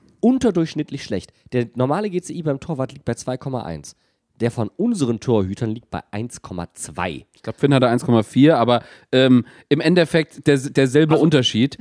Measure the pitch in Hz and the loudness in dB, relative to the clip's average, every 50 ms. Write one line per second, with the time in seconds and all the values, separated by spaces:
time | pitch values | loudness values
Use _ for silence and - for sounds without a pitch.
0 | _ _ _ - - 233 262 254 262 226 175 180 165 160 - 156 147 - 139 139 | _ _ _ -2 0 0 0 2 0 0 0 0 -2 -2 -4 -8 -8 -8 -8 -14
1 | - - 104 92 - - _ _ _ - - 123 120 117 - 120 127 135 147 190 | -10 -6 -6 -8 -8 -10 _ _ _ -6 -4 -4 -4 -4 -2 -2 -2 0 0 -2
2 | 214 208 175 180 - - - 170 160 156 135 135 - - 160 131 131 127 - - | -4 -4 -6 -6 -8 -8 -12 -8 -4 -4 -4 -6 -6 -8 -6 -6 -6 -8 -8 -10
3 | - - 120 - - 127 127 123 - 143 131 120 - - 82 76 73 - - _ | -8 -8 -8 -6 -6 -8 -8 -8 -8 -8 -8 -8 -8 -8 -12 -12 -14 -18 -20 _
4 | _ _ _ _ _ _ _ - 113 120 - 120 107 - _ - 202 240 233 185 | _ _ _ _ _ _ _ -2 -2 -2 -2 -2 -6 -6 _ -4 -2 -2 0 0
5 | 139 117 117 107 - 131 117 107 95 92 101 - 123 110 110 117 _ _ - 85 | 0 -2 -2 -4 0 0 2 2 2 0 -4 -4 -4 -6 -6 -8 _ _ -12 -12
6 | - _ - 104 117 120 - - _ - 95 87 85 - _ - - - 76 87 | -12 _ -10 -10 -10 -10 -12 -16 _ -14 -12 -12 -12 -12 _ -16 -16 -12 -8 -6
7 | 87 92 76 62 - _ _ _ - 113 - - - 139 143 131 123 120 117 123 | -6 -6 -6 -10 -14 _ _ _ -14 -14 -8 -2 2 2 4 4 4 2 0 0
8 | - - 117 113 110 - - 127 139 156 165 120 117 120 120 117 - - - - | 0 2 2 2 2 2 2 4 6 6 6 4 2 2 0 0 -2 -8 -20 -20
9 | _ - - 127 131 131 127 120 113 - - - - - 151 147 - 160 180 180 | _ -2 2 2 6 6 6 4 4 0 -12 -20 -2 -2 -2 0 2 2 2 2
10 | 165 - - 165 151 _ - - - 151 143 135 127 143 - 139 135 127 123 147 | 2 2 2 -2 -2 _ -8 -4 0 2 2 2 0 -4 0 0 0 2 4 2
11 | 160 151 156 135 147 170 147 135 123 - - 110 123 139 - - | 4 4 4 2 2 4 2 2 0 2 0 0 0 0 -2 -8